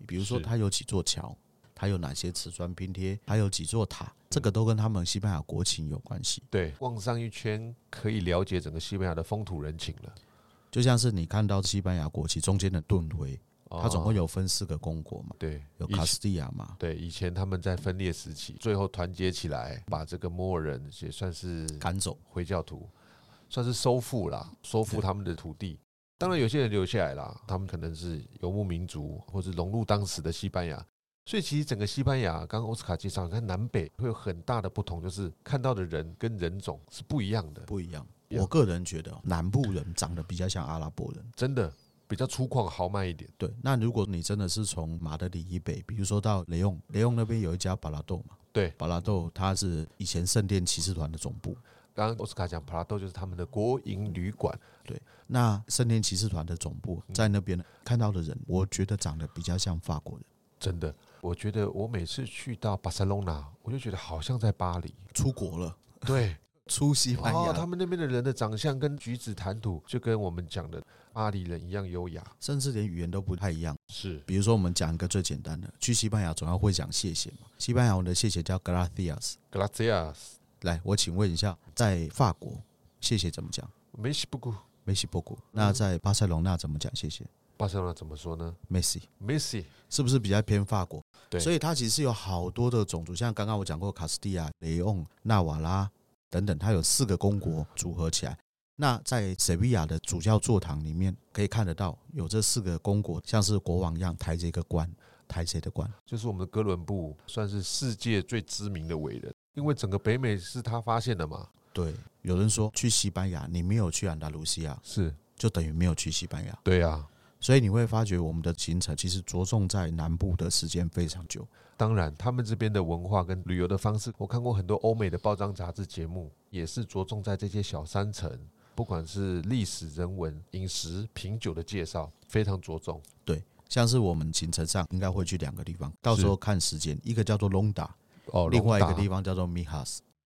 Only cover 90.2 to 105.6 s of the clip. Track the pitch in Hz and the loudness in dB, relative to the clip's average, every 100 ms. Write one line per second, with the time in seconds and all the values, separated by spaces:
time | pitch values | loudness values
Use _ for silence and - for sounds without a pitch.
90.2 | 104 101 - 104 101 104 87 78 - - | 4 4 4 2 4 0 0 -6 -14 -20
91.2 | - 87 113 165 156 143 117 151 135 110 | -4 0 2 2 2 2 2 2 2 0
92.2 | 98 90 90 - 120 117 98 82 82 85 | -2 -2 0 2 2 4 2 -2 -4 -2
93.2 | 117 107 101 107 87 80 98 - 85 - | -2 0 0 0 -2 -2 -4 -4 -4 -4
94.2 | 101 90 78 - 80 85 95 95 76 - | -2 -2 -2 -4 -2 2 2 0 -2 -6
95.2 | 110 104 82 78 80 98 101 - _ _ | 2 4 4 0 0 0 -2 -6 _ _
96.2 | _ 87 101 78 98 92 - - 117 90 | _ 0 0 2 2 4 4 2 4 4
97.2 | 101 101 85 78 73 - 87 85 80 - | 2 2 0 -2 -4 -4 -4 -2 0 0
98.2 | 67 78 _ _ _ - 143 117 - 123 | -2 -6 _ _ _ 0 2 2 0 0
99.2 | 98 92 - 85 123 107 80 80 - 87 | 0 0 2 4 4 4 2 -2 -2 0
100.2 | 95 107 - 101 78 73 78 82 95 95 | 4 4 6 2 2 -2 -2 0 0 0
101.2 | _ - 101 117 95 80 92 71 - 156 | _ -2 0 2 0 0 -4 -4 -10 -6
102.2 | 82 110 107 120 90 82 - 101 101 82 | -2 2 2 2 0 0 2 2 0 -4
103.2 | - 110 98 101 - 87 87 82 90 87 | 0 2 4 2 2 0 2 0 -2 -2
104.2 | - 85 85 85 - 82 82 85 - - | -2 0 0 -2 0 0 0 -4 -20 -20
105.2 | - - 82 82 | -8 -4 -2 -2